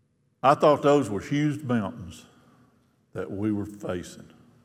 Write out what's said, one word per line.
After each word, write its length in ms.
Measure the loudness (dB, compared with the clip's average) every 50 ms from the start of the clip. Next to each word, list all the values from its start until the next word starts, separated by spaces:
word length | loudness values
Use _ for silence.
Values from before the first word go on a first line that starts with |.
| _ _ _ _ _ _ _ _ 4
I 100 | 4 4
thought 300 | 6 6 4 4 4 4
those 260 | 4 4 4 2 0
were 120 | -4 -8
huge 420 | -6 -4 -2 0 0 0 -2 -4 -4
mountains 640 | -2 -2 -2 -2 -4 -8 -12 -16 -16 -16 -20 -20 _ _ _ _ _ _ _ _ _ _ _ _ _ _ _ _ _ -12
that 180 | -10 -10 -8
we 200 | -6 -4 -2 -2
were 140 | -2 -2 -4
facing, 640 | -8 -10 -12 -10 -8 -8 -8 -8 -12 -16 -20 -20 -20 -20 _ _ _ _ _